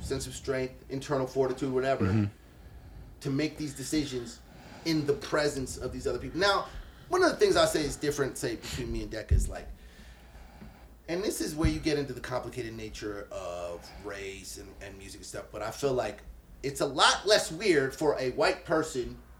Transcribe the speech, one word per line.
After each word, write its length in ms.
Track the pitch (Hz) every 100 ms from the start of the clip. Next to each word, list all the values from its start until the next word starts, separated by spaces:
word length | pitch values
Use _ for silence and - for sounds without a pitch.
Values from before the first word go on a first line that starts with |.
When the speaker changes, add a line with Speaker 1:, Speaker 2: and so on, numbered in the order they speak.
Speaker 1:
sense 220 | - 135 131
of 80 |
strength, 400 | - - 131 127 - -
internal 400 | 131 139 135 131
fortitude, 440 | 135 131 127 135
whatever, 340 | 127 135 131 98
Speaker 2:
Mm-hmm. 180 | 107 101 - - - - - - - - -
Speaker 1:
to 100 | 143
make 260 | 135 151 -
these 180 | 151
decisions 680 | 131 127 156 135 127 117 - - - - -
in 220 | 165 156 139
the 60 |
presence 640 | 143 - 156 147 135 127 -
of 160 | 127
these 160 | 127 127
other 100 | -
people. 220 | 135 156
Now, 240 | 302 294 - - - - -
one 140 | 370
of 80 | 359
the 60 | -
things 200 | 202 175
I 100 | 160
say 180 | 170
is 100 | 143
different, 420 | 131 147 143 131 -
say, 180 | 127 110
between 340 | - - 117
me 120 | 113
and 80 | 107
Decca 220 | 107 104
is, 140 | 110 -
like, 200 | 90 - - - - - - - - - - - - - - -
and 140 | 175
this 160 | 214 -
is 140 | -
where 140 | 151 160
you 120 | 156
get 180 | 151 143
into 140 | 135
the 80 | 117
complicated 560 | - 127 120 123 117 113
nature 500 | 107 - 104 101 101
of 540 | 98 90 87 87 85 - -
race 540 | 101 98 98 95 95 -
and, 100 | 98 -
and 160 | 98 98
music 220 | 95 -
and 60 | -
stuff, 180 | 104 -
but 100 | 107
I 80 | 107
feel 220 | - 143
like 260 | 123 110 104 - - - -
it's 180 | 139 139
a 60 | 147
lot 400 | 139 226 - 190
less 240 | 208 -
weird 440 | 160 214 151 131
for 220 | - 151 135
a 120 | 131
white 320 | 123 175 185
person 520 | - 160 156 127 117 123 -